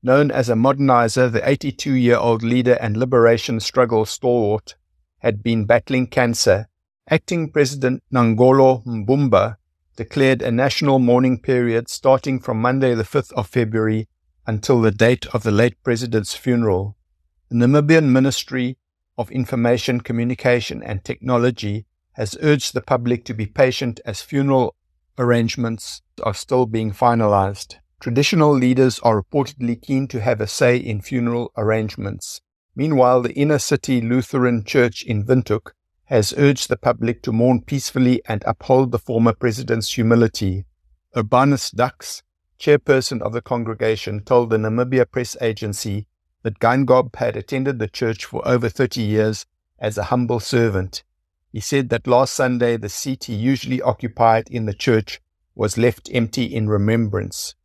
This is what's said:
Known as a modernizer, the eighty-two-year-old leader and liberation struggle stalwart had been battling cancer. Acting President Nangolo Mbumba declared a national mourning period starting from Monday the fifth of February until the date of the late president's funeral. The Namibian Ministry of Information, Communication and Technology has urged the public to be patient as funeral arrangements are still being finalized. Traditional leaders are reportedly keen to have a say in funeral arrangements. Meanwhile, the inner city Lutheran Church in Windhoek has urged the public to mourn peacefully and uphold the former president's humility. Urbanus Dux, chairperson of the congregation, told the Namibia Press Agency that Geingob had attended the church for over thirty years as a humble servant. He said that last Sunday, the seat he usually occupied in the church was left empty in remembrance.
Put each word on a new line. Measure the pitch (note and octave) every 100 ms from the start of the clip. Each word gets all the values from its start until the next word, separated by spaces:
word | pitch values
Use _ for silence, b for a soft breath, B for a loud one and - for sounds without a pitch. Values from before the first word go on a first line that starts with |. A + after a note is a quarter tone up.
Known | B2 C3+ D3
as | C3+ A#2+
a |
modernizer, | A2+ B2+ C#3 C#3 B2 A#2 B2+ B2+
the | A2+ G2
eighty-two-year-old | C#3 D3 - - C3 A#2+ A#2+ A#2+ A2+
leader | A#2 B2 B2 A#2+
and | A#2 G#2+
liberation | B2+ B2+ A#2 A#2 - A#2
struggle | - - B2 A2+ G#2+
stalwart | - B2+ A#2+ G#2 G#2+ - - _ _ _ _
had | - G#2
been | A2 A2+ G#2
battling | A#2+ - B2+ B2
cancer. | - B2 A#2 - G2 G#2+ _ _ _ _
Acting | D#3 - F3 D#3
President | D#3 C#3 C#3 C3 C3 _
Nangolo | C3 A#2 A2 B2+ C3 C3 C3 A2
Mbumba | A2+ G#2 C#3 C#3 G2 G#2+ G#2+ _ _ _ -
declared | A#2 - C3+ C3
a | -
national | A#2 - - C#3+ C3+
mourning | A#2+ B2 B2+ B2+
period | - B2+ A#2+ A#2 A#2+
starting | - C3+ C3 - C3
from | - A2+
Monday | A#2+ C3+ C3 A#2
the |
fifth | G#2+ D3 -
of | - G#2+
February | B2+ A2+ A2+ A2 A2 G#2+ _ _ _ -
until | G#2+ - B2+
the | A2+
date | G2+ A2+ B2 -
of | A2+
the | A2
late | G#2 A#2+ -
president's | - A#2 A#2+ A2 G#2
funeral. | - - A#2+ A2+ F#2 G2 - _ _ _ _ _
The | A#2+
Namibian | A#2+ D3 D3 D#3+ D3
Ministry | B2+ C3+ B2 - C3 B2 C3 _ _ _ -
of | A2+
Information, | B2+ B2 B2 A#2+ A#2+ - B2
Communication | - A#2 A#2+ B2+ B2+ B2 A2 A#1
and | G#1+ G2+
Technology | - - B2+ B2 B2 A#2 G#2 G#2 G#2+ _ _
has | - G#2+ -
urged | D#3 D3 -
the | B2+
public | - B2+ A#2+ A#2+
to | -
be | A2 G#2
patient | - C3 B2 B2+ G#2+
as | - G2+
funeral | - C#3 C#3 C3+ A#2+ _ _ _ _ -
arrangements | A#2+ A#2+ A2+ - A#2 A2+ - - _ -
are | -
still | G2+ - B2+ B2
being | A2+ A2
finalized. | G2 B2 A#2 G#2+ G2+ G2 G2+ - - _ _
Traditional | - A#2+ C#3+ F3+ D3+
leaders | C#3+ B2 B2+ C3 -
are | B2 G#2+
reportedly | F#2+ D3+ C3 - A#2+ A#2+
keen | - C3+ C3+
to | B2+
have | G#2+ A2+
a | G#2+
say | - B2 B2
in | A#2+ G#2+
funeral | - C3 A#2+ A#2+ A#2+ -
arrangements. | G#2+ A2 G#2+ - G2 G2 - - _ _ _ -
Meanwhile, | D3 C#3+ B2 B2+
the | A#2+ -
inner | D3 D3
city | - C#3+ - B2+
Lutheran | A2+ B2+ A#2+ C#3 B2 A#2 G2+
Church | C#3+ A#2+ -
in | - G#2+ G#2
Windhoek | B2+ - G#2 - _ _ _ _
has | B2+ G#2 -
urged | C#3+ C3+ -
the | -
public | - A2+ A#2 A#2+
to | -
mourn | A2+ A#2+ B2
peacefully | - C#3 - C3 B2+ B2+ -
and | G#2+ -
uphold | - - C3 C3
the | A#2+
former | - A#2 A#2
president's | A2 B2 A2 A#2 A#2 G#2+
humility. | - A2 A#2 A2+ - G2 F#2 F#2+ _ _ _ _ -
Urbanus | G#2+ B2+ C3+ C#3 -
Dux, | - B2 - - - _ _ _ _
chairperson | - D3 - C3+ B2 B2
of | G#2+
the | A2+
congregation, | - A#2+ A2+ A2+ A2+ A2 - G#2 G#2
told | B2 A#2+
the | A2
Namibia | G#2+ A2+ B2 B2+ B2
Press | - B2 -
Agency | A#2+ G#2+ G#2+ G2+ A2 G2+ G#2 _ _ _
that | A2+ G2+
Geingob | A2+ B2+ C3+ B2+ B2 -
had | A#2+ A2
attended | - C3+ C3+ B2+
the | G#2+
church | - A#2 A2 -
for | - -
over | B2 A#2
thirty | - C3 -
years | G#2+ G#2+ A2 A2 - _ _ _
as | A2 G#2+
a | G2
humble | B2 A#2+ B2
servant. | - B2+ A#2 G2 F#2 - _ _ _ _ _
He | -
said | - C#3 B2
that | A#2 B2+
last | B2 C3
Sunday, | - C3 B2 A#2+ A#2
the | G#2
seat | - - C3
he | -
usually | G#2+ A#2 C3+ - B2+
occupied | B2+ - A#2 - A#2 A2+ A2
in | A#2+ G#2+
the |
church | G2+ - A2+ G#2+ - _ _ _ -
was | G#2 -
left | A#2 - -
empty | B2 A2+ - A#2
in | A#2 G#2+
remembrance. | G#2 G2+ A#2 A2 G2+ F#2+ - - -